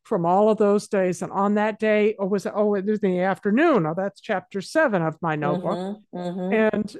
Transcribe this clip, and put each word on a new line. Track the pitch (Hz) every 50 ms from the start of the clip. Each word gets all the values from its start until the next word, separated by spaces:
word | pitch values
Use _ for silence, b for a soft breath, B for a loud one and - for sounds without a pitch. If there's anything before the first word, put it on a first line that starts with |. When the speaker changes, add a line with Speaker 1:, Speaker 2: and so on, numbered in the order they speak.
| _
Speaker 1:
from | - 240 190 165
all | 170 180 190 208 220
of | 214 208
those | 214 202 202 208 202 -
days. | - 202 185 185 180 -
And | 190 -
on | - 190 196 208 208
that | 214 208 220 214 208
day, | 214 214 214 214 208 214 214 -
oh, | 196
was | 185 208 202 175
it, | 220 -
oh, | 202 214 208 208
it | 202 185
was | 202 214 208 -
in | 190
the | 185 180
afternoon. | 180 190 190 - - 208 196 240 320 349 302 220 165
Oh, | 156 160
that's | 175 190 202 - -
chapter | - - 214 185 202 _ - 196
seven | 180 - - 320 320 277 208 185
of | 165 160 156 -
my | - 170 156
notebook. | 151 151 143 151 185 185 165 - 170
Speaker 2:
Mm-hmm, | 185 190 208 208 - _ - 180
mm-hmm. | 180 180 175 185 180 185 202
Speaker 1:
And, | 220 220 214 214 208 214 202 - -